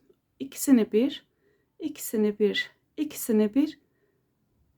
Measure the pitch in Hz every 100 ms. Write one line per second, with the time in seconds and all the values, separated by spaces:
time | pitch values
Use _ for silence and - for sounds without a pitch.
0 | _ _ _ - 269 - - 254 208 214
1 | 277 - _ _ _ _ _ - 311 294
2 | - 220 214 208 208 190 - _ _ -
3 | 302 - - 214 214 269 302 - _ _
4 | _ _ _ _ _ _ _